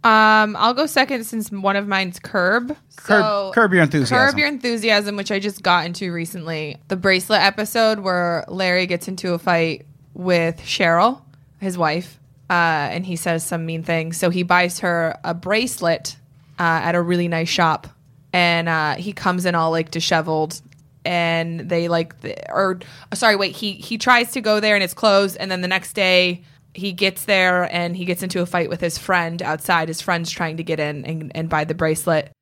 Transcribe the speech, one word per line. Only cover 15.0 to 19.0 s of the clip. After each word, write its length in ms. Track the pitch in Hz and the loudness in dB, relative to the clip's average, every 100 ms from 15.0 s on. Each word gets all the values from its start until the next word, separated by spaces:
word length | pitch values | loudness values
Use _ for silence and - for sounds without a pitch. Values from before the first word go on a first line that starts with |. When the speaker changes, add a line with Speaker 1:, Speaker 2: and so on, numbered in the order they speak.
| 165 - | -2 -4
Speaker 1:
a 80 | 170 | -6
bracelet, 840 | 170 180 214 247 - 170 165 - - _ - _ - | -6 -2 0 0 -2 -2 -2 -4 -14 _ -20 _ -2
uh, 40 | |
at 320 | 170 165 165 | 0 0 0
a 60 | 175 | 0
really 260 | 170 175 175 | 0 0 0
nice 200 | 165 170 | -2 -2
shop, 380 | - 165 156 - _ _ _ _ | 2 2 0 -6 _ _ _ _
and, 360 | 180 175 170 170 | 2 2 2 0
uh, 260 | 160 151 | 0 0
he 160 | - | -2